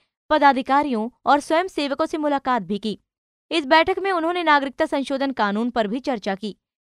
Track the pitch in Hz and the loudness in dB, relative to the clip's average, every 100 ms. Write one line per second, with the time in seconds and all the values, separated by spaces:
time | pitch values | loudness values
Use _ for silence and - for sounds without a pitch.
0 | _ _ - 302 277 262 262 277 294 220 | _ _ 0 4 6 4 2 0 2 -2
1 | 226 _ - 285 - 320 381 - 285 269 | -4 _ 2 2 4 0 0 -4 -4 -2
2 | 320 320 294 277 269 247 170 202 220 190 | -4 -2 -2 -2 -2 -2 -2 -6 -4 -8
3 | _ _ _ _ - 320 269 320 330 370 | _ _ _ _ -6 -4 2 2 4 0
4 | 392 349 320 359 320 285 269 - 320 285 | -2 -2 -2 -2 2 2 2 -4 -2 -2
5 | 254 269 277 254 208 208 247 240 208 247 | -4 -4 -4 -2 -2 0 -2 -2 -2 -2
6 | 285 226 214 190 214 - _ _ | -4 -4 -4 -6 -8 -12 _ _